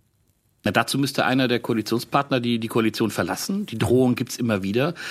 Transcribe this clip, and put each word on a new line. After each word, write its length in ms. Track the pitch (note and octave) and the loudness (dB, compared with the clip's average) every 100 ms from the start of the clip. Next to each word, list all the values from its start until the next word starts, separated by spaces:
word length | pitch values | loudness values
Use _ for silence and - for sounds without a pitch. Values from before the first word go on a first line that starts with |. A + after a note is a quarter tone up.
| _ _ _ _ _ _ | _ _ _ _ _ _
Na, 80 | G#2 | 0
dazu 260 | G2+ - C#3 | 2 2 0
müsste 280 | C#3 - - | -2 0 0
einer 240 | C3 B2+ | 2 2
der 100 | A#2 | 0
Koalitionspartner 800 | - A2+ G#2+ A#2 - C#3+ C3+ C3 | 0 -2 0 -2 0 -2 0 0
die, 200 | A#2+ A#2 | 0 -2
die 100 | A2+ | 0
Koalition 420 | A#2+ A2 - A2 | 0 0 0 -2
verlassen. 540 | - F#2+ F#2 - G3 G3+ | 0 -2 -4 -4 -4 -6
Die 120 | A2+ | -4
Drohung 380 | A2+ B2 B2+ A#2+ | 2 4 4 2
gibt's 220 | A#2+ - | -4 -2
immer 260 | A#2+ G2+ | 0 0
wieder. 300 | F#2+ A2+ D#3 E3+ - | 0 0 0 -4 -10